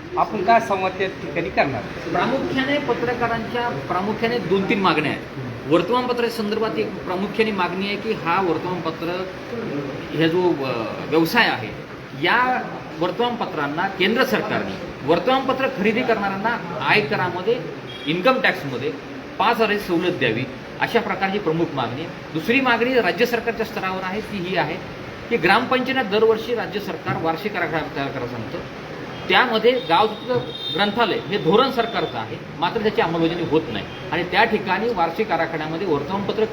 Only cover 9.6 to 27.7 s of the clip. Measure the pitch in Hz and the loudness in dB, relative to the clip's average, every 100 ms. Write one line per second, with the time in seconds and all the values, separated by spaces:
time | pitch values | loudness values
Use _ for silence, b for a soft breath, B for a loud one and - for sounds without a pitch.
9.6 | 208 147 147 - - 147 165 175 180 147 | -6 -4 -6 -6 -4 2 4 4 4 2
10.6 | 131 120 104 101 - 156 160 233 190 120 | 0 -2 -2 -4 2 4 6 6 4 2
11.6 | 107 - - - - 139 170 226 254 247 | -4 -8 -12 -14 -12 -2 2 4 4 0
12.6 | 185 - - 160 180 175 240 233 170 160 | -4 -8 -10 -4 -2 0 -2 -2 -4 -2
13.6 | 143 156 190 185 190 240 247 196 - 113 | -2 -2 -2 0 2 4 2 2 0 -2
14.6 | 98 95 - - 131 170 254 262 269 254 | -2 -6 -8 -4 2 2 4 2 2 0
15.6 | 269 - 202 226 247 214 196 196 220 233 | 0 0 2 2 2 2 0 -2 -2 -2
16.6 | - - 147 202 208 202 180 175 196 247 | -4 -2 2 4 4 0 0 0 0 0
17.6 | - - - - - 175 254 254 196 - | -2 -10 -10 -8 -2 2 4 4 2 0
18.6 | 139 120 143 - - - - - 202 226 | -2 -4 -4 -6 -10 -12 -8 0 2 4
19.6 | 214 208 190 170 180 - 120 110 131 - | 2 2 0 0 2 2 2 2 -2 -8
20.6 | - - - 226 196 185 190 202 160 165 | -10 -2 2 2 0 0 0 0 0 0
21.6 | 165 139 117 131 175 - - 156 156 262 | 0 0 -2 -4 -8 -10 -8 -4 2 2
22.6 | 254 233 240 262 180 175 233 226 233 220 | 4 4 4 4 2 2 2 2 -2 -2
23.6 | 214 196 185 185 185 208 - 202 180 180 | -4 -4 -4 -4 -4 -4 -6 -6 -2 0
24.6 | 151 175 - - - - - 233 180 214 | 0 -2 -8 -10 -12 -10 -2 2 6 4
25.6 | 254 254 262 262 208 214 226 214 - 220 | 4 0 2 0 0 4 4 4 0 -2
26.6 | 170 196 - 160 185 190 160 160 208 185 | -2 -4 -6 -6 -4 -2 0 -2 -2 -2
27.6 | 165 | -2